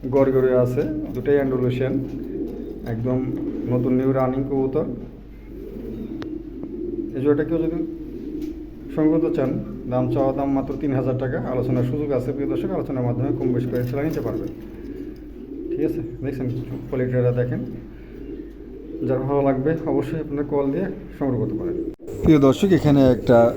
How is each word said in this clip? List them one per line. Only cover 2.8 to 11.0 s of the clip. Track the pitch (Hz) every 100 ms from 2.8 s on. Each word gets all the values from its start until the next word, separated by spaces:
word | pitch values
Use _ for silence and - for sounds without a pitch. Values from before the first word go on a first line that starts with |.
| -
একদম | 113 123 127 127 - - - -
নতুন | 123 127 127
নিউ | 131 131
রানিং | 127 131 131
কবুতর। | 139 131 147 139 123 - - - - - - - - - 113 - - - - - - - - - - -
এই | 131
জোড়াটা | 139 151 156
কেউ | 165
যদি | 165 165 - - - 135 - - - - - - -
সংগ্রহ | - 156 160
করতে | 160 160
চান, | 131 - - - -
দাম | 127 123
চাওয়া | 139 135 135
দাম | 139 139
মাত্র | 135 135
তিন | 151
হাজার | 127